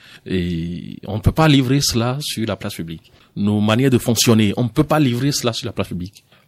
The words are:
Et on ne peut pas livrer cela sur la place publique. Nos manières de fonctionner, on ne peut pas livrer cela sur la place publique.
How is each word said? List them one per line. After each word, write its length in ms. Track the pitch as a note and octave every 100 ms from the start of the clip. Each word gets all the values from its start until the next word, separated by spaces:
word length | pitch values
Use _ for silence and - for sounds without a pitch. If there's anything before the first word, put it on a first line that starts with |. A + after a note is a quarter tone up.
| - - -
Et 720 | F#2+ F2 E2 E2+ F2 G1+ - -
on 80 | G#2+
ne 60 |
peut 100 | -
pas 160 | - D#3+
livrer 320 | C#3 B2 C#3+
cela 360 | - A#2 A#2+ C3+
sur 260 | C#3+ - A2
la 100 | F#2+
place 200 | G2+ -
publique. 360 | E2 E2 _ _ _ -
Nos 260 | G2+ G#2
manières 280 | G#2+ A2+ C#3
de 80 | A#2+
fonctionner, 560 | - A2+ - A2 G#2 -
on 60 |
ne 60 | A#2+
peut 140 | -
pas 160 | D3 D#3
livrer 320 | C3+ A#2+ C#3+
cela 220 | - A#2+
sur 120 | A2+ A2
la 60 |
place 160 | - F#2+
publique. 360 | F2+ F2+ - _ _